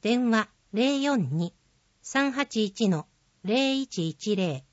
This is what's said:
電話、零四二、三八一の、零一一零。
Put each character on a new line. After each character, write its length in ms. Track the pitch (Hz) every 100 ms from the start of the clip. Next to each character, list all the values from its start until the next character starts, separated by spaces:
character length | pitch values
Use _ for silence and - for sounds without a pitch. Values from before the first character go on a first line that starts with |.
電 280 | 208 247 247
話、 200 | 226 208 _ _
零 300 | 196 262 285
四 160 | 277 277
二、 360 | 143 151 170 _ _ _ _ _
三 300 | - 269 277
八 320 | 254 277 220
一 260 | 214 196 220
の、 160 | 165 - _ _ _
零 360 | 185 233 269 269
一 300 | 269 - 165
一 260 | 151 - 202
零。 280 | 180 135 -